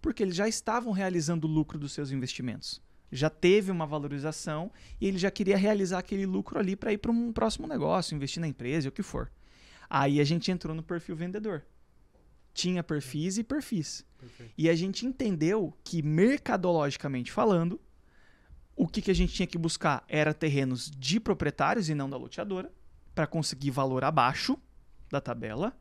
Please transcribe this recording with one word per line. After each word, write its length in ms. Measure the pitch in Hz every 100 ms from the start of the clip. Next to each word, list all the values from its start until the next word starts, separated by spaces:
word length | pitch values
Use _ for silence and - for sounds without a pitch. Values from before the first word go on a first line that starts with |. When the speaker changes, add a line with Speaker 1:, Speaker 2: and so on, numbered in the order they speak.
Speaker 1:
Porque 200 | 320 -
eles 140 | 196 175
já 100 | 214
estavam 460 | 220 - 226 240
realizando 540 | 190 190 175 156 170 156
o 40 |
lucro 280 | 156 151 160
dos 140 | 143
seus 180 | - 143
investimentos. 720 | 135 127 - 123 123 - - - - -
Já 200 | 131 151
teve 400 | - 180 208 190
uma 160 | 180 156
valorização 840 | 151 143 143 151 151 - 151 190 - - -
e 60 | 196
ele 100 | 190
já 140 | 190
queria 260 | - 190 196
realizar 440 | 202 208 190 185
aquele 260 | - 196 190
lucro 320 | 190 - -
ali 180 | 190 202
pra 160 | -
ir 60 | 208
pra 120 | 233
um 220 | 233 240
próximo 340 | 220 220 220 311
negócio, 480 | 294 147 180 165
investir 280 | 151 139 -
na 60 | 165
empresa, 420 | 131 120 160 135
o 20 |
que 100 | -
for. 300 | 196 127 113 - - - - - -
Aí 320 | 135 143 143
a 40 |
gente 260 | 143 170 -
entrou 240 | 180 151
no 80 | 160
perfil 340 | 160 170 - 165
vendedor. 480 | 175 202 214 160 - - _ _ _ _ - - _
Tinha 300 | - 175 180
perfis 540 | 160 151 131 147 170 196
e 80 |
perfis. 580 | 226 294 - 196 143 - - _
Speaker 2:
Perfeito. 340 | 123 - 117 -
Speaker 1:
E 140 | 160
a 40 |
gente 300 | 165 190 196
entendeu 720 | 240 254 240 175 156 214 160 -
que, 180 | - 165
mercadologicamente 1300 | 147 156 214 285 - 208 180 165 143 - 143 131 120
falando, 480 | - 226 180 170 247 - - - - - - _ - -
o 140 | - 165
que 140 | -
que 80 | 202
a 40 |
gente 200 | 180 180
tinha 120 | - 180
que 120 | 175
buscar 440 | 165 - 165 135 -
era 240 | 151 151
terrenos 580 | 151 160 139 131 127 -
de 300 | 139 131 208
proprietários 680 | 226 175 156 - 147 226 160
e 40 |
não 140 | 151 139
da 80 | 135
loteadora, 560 | 123 - 202 185 285 - - - -
pra 120 | - 151
conseguir 440 | 165 151 127 139
valor 340 | 135 135 131
abaixo 540 | 131 156 123 - - 277 - - - - -
da 100 | 143
tabela 580 | - 120 113 110 208 -